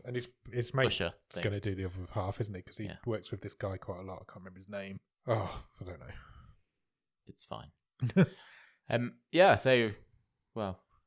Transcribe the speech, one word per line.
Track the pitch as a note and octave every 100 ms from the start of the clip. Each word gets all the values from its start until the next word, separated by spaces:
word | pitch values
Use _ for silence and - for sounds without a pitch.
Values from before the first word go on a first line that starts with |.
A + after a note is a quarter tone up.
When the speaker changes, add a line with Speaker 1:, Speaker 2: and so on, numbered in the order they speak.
| -
Speaker 1:
and | B2
he's, | A#2+ _ -
his | B2 A#2+
mate's | C3+ B2 -
Speaker 2:
Usher | E2+ - -
thing. | -
Speaker 1:
gonna | G2 G2+
do | G#2
the | F#2+
other | F#2+ F#2 F2+
half, | A2+ F#2 -
isn't | G2+
he? | F#2+
'Cause | - -
he |
Speaker 2:
Yeah. | G2+ -
Speaker 1:
works | A#2+ G#2+ -
with | G#2
this | G2
guy | - G2+ F#2+
quite | - F2+
a |
lot. | F#2+ F2+
I | -
can't | -
remember | F#2 F#2
his | F#2+
name. | G2+ G2 G2 _ _ -
Oh, | A2 F#2 - - -
I |
don't | F#2 -
know. | - - - - - - _ _ _ _ _ _ -
Speaker 2:
It's | -
fine. | - - - _ _ -
<laughs> | A#2+ - F3+ - - - - _ -
Um, | A#2+ A#2+ - -
yeah, | D#3+ F#3+ A#2+
so, | C3 B2+ A2+ G2 - _ _ _ _
well, | A2+ G2+ F#2 _ _